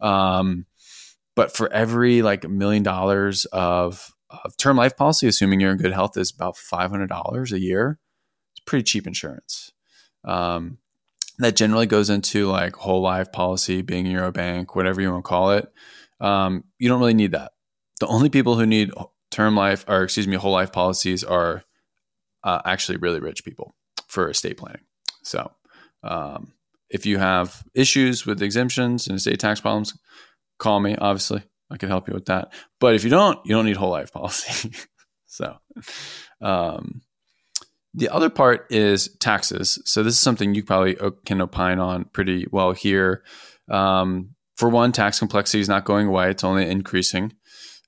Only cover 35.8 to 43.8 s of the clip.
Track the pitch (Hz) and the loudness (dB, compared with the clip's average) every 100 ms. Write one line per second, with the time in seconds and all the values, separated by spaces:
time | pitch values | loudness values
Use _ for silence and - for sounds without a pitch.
35.8 | - - - - - - 107 92 85 78 | -18 -16 -16 -18 -20 -8 -4 -2 -2 -6
36.8 | - - _ _ _ _ _ - - _ | -12 -16 _ _ _ _ _ -10 -10 _
37.8 | _ - 117 156 160 - 131 117 - 113 | _ -4 0 2 2 4 4 4 0 2
38.8 | 104 98 - - 117 98 - 95 95 - | 4 2 -2 -4 0 0 -2 -4 -4 -4
39.8 | - 107 110 117 131 113 101 104 101 95 | -2 0 2 2 2 2 0 0 0 2
40.8 | 95 - 101 - - 95 90 - 92 92 | 2 0 -4 -6 -4 -2 -2 -2 0 0
41.8 | 90 90 - - 95 90 - 98 92 90 | -2 -4 -6 -4 -2 -2 -2 0 0 2
42.8 | 101 98 95 92 - - - _ - 98 | 2 2 2 0 -6 -20 -20 _ -4 0